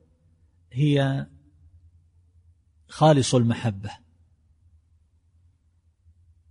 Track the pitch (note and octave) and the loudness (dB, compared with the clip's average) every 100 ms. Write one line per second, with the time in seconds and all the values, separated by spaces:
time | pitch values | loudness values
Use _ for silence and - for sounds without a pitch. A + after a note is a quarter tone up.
0 | _ _ _ _ _ _ _ B2 D3 C#3+ | _ _ _ _ _ _ _ -2 0 0
1 | C3+ C#3 C#3 - _ _ - - - _ | 0 -4 -8 -18 _ _ -20 -20 -20 _
2 | _ _ _ _ _ _ _ _ _ - | _ _ _ _ _ _ _ _ _ 2
3 | D#3 C#3+ A#2+ B2+ A#2 A#2 A#2 G2 G#2 - | 4 4 2 2 0 -2 -4 -6 -12 -16
4 | _ _ _ _ _ _ _ _ _ _ | _ _ _ _ _ _ _ _ _ _
5 | _ _ _ _ _ _ _ _ _ _ | _ _ _ _ _ _ _ _ _ _
6 | _ _ _ _ _ | _ _ _ _ _